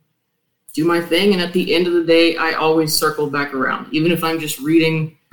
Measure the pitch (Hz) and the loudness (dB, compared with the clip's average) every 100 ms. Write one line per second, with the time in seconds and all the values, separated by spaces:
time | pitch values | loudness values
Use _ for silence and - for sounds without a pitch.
0 | _ _ _ _ _ _ - - 170 170 | _ _ _ _ _ _ -12 -4 0 0
1 | 170 170 202 185 175 185 - 165 175 175 | 0 0 2 2 0 -2 0 0 2 0
2 | 160 165 165 160 160 - 156 160 156 - | 4 4 4 2 -2 0 2 2 2 0
3 | 156 151 143 143 139 131 - - - 156 | -2 -2 -4 -4 -4 -4 -4 -4 -4 -2
4 | 165 170 165 160 151 - 147 165 160 160 | 0 0 -2 -4 -6 -6 0 2 2 0
5 | 156 - _ | -4 -10 _